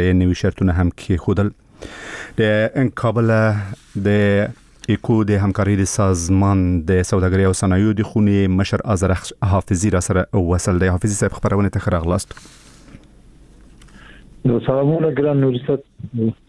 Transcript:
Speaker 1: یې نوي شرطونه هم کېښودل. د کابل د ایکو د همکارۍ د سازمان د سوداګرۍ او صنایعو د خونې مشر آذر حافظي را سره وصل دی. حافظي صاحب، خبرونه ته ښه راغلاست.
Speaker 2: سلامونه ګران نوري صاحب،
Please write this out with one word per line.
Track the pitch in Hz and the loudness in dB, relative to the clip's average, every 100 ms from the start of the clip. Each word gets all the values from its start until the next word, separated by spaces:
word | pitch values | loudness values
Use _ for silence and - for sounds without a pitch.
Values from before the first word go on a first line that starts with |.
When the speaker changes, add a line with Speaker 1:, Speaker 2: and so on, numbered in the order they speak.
| 90 | 2
Speaker 1:
یې | 92 90 | 2 2
نوي | 90 | 0
شرطونه | 101 - 95 87 | -2 0 0 2
هم | 87 | 0
کېښودل. | - - 92 - 98 101 - _ - - - - - - - | -2 -4 -2 0 0 -2 -4 _ -20 -20 -18 -16 -16 -8 -2
د | 110 107 110 151 127 - 117 | 0 2 0 0 -2 -2 -2
کابل | 110 113 110 110 104 98 - - - 98 | 0 2 2 2 0 -4 -12 -12 -4 0
د | 104 104 101 107 120 - _ - | 2 4 2 0 -6 -20 _ -4
ایکو | 104 - 113 | -2 0 0
د | 104 104 101 | 2 2 0
همکارۍ | 95 98 101 | 0 0 0
د | 95 - | 0 0
سازمان | 101 90 85 95 98 98 90 90 80 | 0 0 0 2 2 2 2 0 0
د | 92 87 | 0 2
سوداګرۍ | 101 92 95 95 | 0 2 2 2
او | 90 98 | 2 0
صنایعو | 92 107 104 | 2 2 0
د | 107 | -2
خونې | 110 104 101 98 92 | 0 2 4 2 2
مشر | 98 104 - 98 | 0 -2 -2 0
آذر | 95 92 - - 95 | 0 -2 -6 -6 -2
حافظي | 95 - 92 104 90 | 0 0 -2 0 0
را | - | 0
سره | 92 87 104 87 | -2 -2 -2 0
وصل | 87 - 90 92 | 0 0 0 2
دی. | 87 | 0
حافظي | 107 104 101 | 0 0 -2
صاحب، | - | -2
خبرونه | 104 98 101 | -2 0 0
ته | 95 | -2
ښه | 101 90 | -2 -2
راغلاست. | 82 92 - - - - - - - - - - - - - - - - - - - - - - 127 117 - | 0 -2 -4 -14 -20 -20 -20 -20 -20 -20 -20 -20 -20 -20 -20 -20 -20 -20 -20 -20 -20 -20 -20 -6 -2 0 0
Speaker 2:
سلامونه | 135 139 160 160 131 | 0 0 0 0 0
ګران | 147 143 | 0 0
نوري | 135 123 | 0 -2
صاحب، | 127 139 - - - 120 113 - | -2 -4 -6 -18 -12 -4 -4 -4